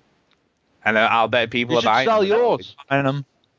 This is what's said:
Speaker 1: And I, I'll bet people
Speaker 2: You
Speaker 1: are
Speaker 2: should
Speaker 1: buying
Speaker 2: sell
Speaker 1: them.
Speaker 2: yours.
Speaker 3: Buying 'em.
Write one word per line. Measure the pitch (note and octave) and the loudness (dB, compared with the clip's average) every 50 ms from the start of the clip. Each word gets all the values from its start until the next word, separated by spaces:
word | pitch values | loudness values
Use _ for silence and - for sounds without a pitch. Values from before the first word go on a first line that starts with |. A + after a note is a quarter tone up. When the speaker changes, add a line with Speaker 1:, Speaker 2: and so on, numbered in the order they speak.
| _ _ _ _ _ _ _ _ _ _ _ _ _ _ _ _ - | _ _ _ _ _ _ _ _ _ _ _ _ _ _ _ _ -4
Speaker 1:
And | G#2+ A2 G#2+ | 0 0 2
I, | A2+ | 2
I'll | G#2 A2 A#2 A2+ A2 | 2 2 0 0 0
bet | B2 B2 A#2 A2+ | 0 -2 -2 -2
people | B2 A#2+ A#2+ A#2+ B2 | -2 -4 -2 0 0
Speaker 2:
You | A#2 | 0
Speaker 1:
are | |
Speaker 2:
should | A2+ A2+ | 2 2
Speaker 1:
buying | G#2+ B2 - | 2 2 2
Speaker 2:
sell | A3+ A3 G#3+ | 2 0 0
Speaker 1:
them. | G3 G3 | 2 0
Speaker 2:
yours. | G#3 A#3 B3 A3+ E3 - - - - - - - | 0 0 2 0 -2 -4 -6 -14 -20 -20 -8 -4
Speaker 3:
Buying | C#3 C#3 C#3 | -2 0 0
'em. | C3+ C#3 C#3+ C3+ _ _ _ _ _ _ | -2 -4 -4 -8 _ _ _ _ _ _